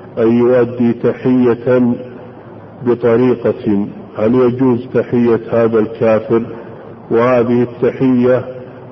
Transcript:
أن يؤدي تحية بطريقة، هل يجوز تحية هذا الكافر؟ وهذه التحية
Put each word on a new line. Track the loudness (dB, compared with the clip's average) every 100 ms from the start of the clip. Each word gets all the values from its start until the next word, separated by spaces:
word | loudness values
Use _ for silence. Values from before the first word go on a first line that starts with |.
| -10 -2
أن | 2
يؤدي | 4 4 4 2 0 0
تحية | 0 -2 0 0 2 2 0 2 2 2 -2 -8 -16 -18 -20 -20 -20 -20 -6
بطريقة، | -2 0 2 4 2 2 -2 -2 -2 -2 -2 -8 -12 -2
هل | 0
يجوز | 4 2 2 0 0 -2
تحية | -4 0 0 2 0 0
هذا | 0 2 2
الكافر؟ | 0 0 0 2 2 -2 -2 -12 -16 -18 -18 -16 -2
وهذه | 0 2 2 2 0
التحية | 0 -2 -2 0 0 2 2 2 -2 -12 -16 -18 -10